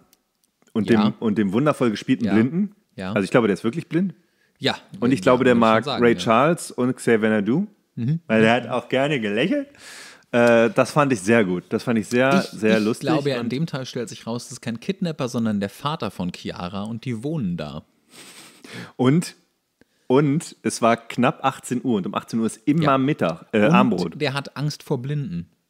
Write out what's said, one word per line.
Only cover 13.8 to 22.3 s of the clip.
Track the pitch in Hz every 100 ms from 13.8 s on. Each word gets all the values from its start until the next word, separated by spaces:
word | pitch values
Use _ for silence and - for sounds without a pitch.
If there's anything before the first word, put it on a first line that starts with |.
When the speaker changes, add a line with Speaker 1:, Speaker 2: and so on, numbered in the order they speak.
Speaker 2:
stellt | 131 127 113
sich | 123 113
raus, | 117
das | -
ist | 127
kein | 117 113
Kidnapper, | - - 175 151 123
sondern | 123 110 104
der | 98
Vater | - 143 160 104
von | - 90
Chiara | - 92 - 90 98
und | 110 113
die | 131 110
wohnen | 143 160 92 85
da. | 73 73 - _ _ - - - - _ - - - -
Speaker 1:
Und, | 127 165 - - _ _ _ _ _ _ -
und | 131 147 151 - -
es | 110 -
war | 113 117
knapp | - - 127 -
achtzehn | 131 - - 120
Uhr | 135 104
und | 98
um |
achtzehn | - -